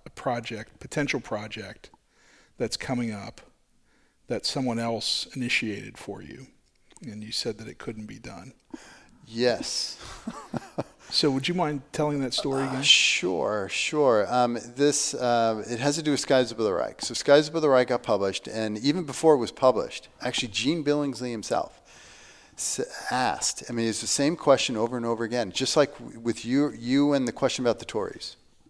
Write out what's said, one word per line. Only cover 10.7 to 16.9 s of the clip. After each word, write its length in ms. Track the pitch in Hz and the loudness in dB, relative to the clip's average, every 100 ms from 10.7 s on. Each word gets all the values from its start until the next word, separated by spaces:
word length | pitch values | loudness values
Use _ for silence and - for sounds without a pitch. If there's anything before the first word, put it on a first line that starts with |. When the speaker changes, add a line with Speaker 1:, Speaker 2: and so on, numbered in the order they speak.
| - - - - | -10 -10 -10 -6
Speaker 1:
So 200 | - 151 | 0 2
would 160 | 135 131 | 2 0
you 80 | |
mind 280 | 175 156 147 135 | 0 0 -2 -6
telling 280 | - 151 143 | -2 0 0
that 100 | 131 | -2
story 300 | - 139 135 | -2 -2 0
Speaker 2:
Uh, 60 | 135 | -2
Speaker 1:
again? 120 | 131 | 0
Speaker 2:
sure, 880 | 147 - - - 175 175 127 107 95 | 6 6 6 2 0 2 2 0 -2
sure. 580 | - - 151 139 113 98 | -2 -2 4 6 6 4
Um, 300 | 123 120 120 113 | 4 2 0 -6
this, 400 | 123 143 143 - | 2 4 4 0
uh, 480 | 127 123 120 113 110 101 | -2 2 4 2 0 -4
it 100 | 117 | -2
has 180 | 139 147 | 0 0
to 60 | |
do 100 | 151 | 0
with 80 | 139 | 0
Skies 300 | - 135 120 | 4 4 2
Above 140 | 117 | 0
the 80 | 107 | 0
Reich. 300 | 87 55 | 0 -2